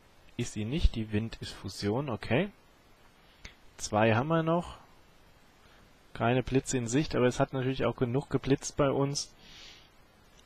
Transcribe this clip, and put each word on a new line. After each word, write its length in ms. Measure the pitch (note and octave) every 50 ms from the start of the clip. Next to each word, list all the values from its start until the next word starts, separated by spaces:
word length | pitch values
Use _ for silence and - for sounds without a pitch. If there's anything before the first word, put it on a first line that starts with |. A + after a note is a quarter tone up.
| _ - - - - - - -
Ist 160 | A#2+ - -
sie 120 | G#2+ G#2+
nicht, 300 | A2 C3+ F3 - - -
die 160 | A#2 A2 G#2+
Wind 260 | G#2+ G#2+ A2+ A2+ - -
ist 100 | A#2 -
Fusion, 580 | - - - F#2+ - - G2+ G2+ G#2+ B2+ D3+ C#3+
okay. 400 | A2 G2+ - - A2+ C#3+ F#3+ G#3 - - - - - _ _ _ - _ - - _ _ - - - - - - - - - - - -
Zwei 380 | - - - B2 A2 A2+ G#2+
haben 140 | A2+ C3+ D#3
wir 120 | E3 E3
noch. 360 | D#3+ D#3+ E3 F3 F3 - - - - - - - - - - - - - - - - - _ - - - - - - - - - - - -
Keine 300 | - A#2 A#2 B2 B2+ B2
Blitze 340 | - B2+ C3+ - - - B2+
in 100 | A#2+ A2
Sicht, 260 | A#2 C#3+ D#3+ - -
aber 100 | A#2+ B2
es 140 | B2 A#2+ -
hat 120 | C3+ -
natürlich 340 | - C3 B2 C3 C3+ C3+ A#2+
auch 100 | A#2+ A#2
genug 340 | - C3 A#2+ A#2 C#3 - -
geblitzt 480 | - C3 - C3 C3+ - - - - -
bei 120 | D3 C3+
uns. 440 | B2 C3 C#3 C#3 C#3+ - - - - - - - - - - - - - - - - - - - - - - - - - -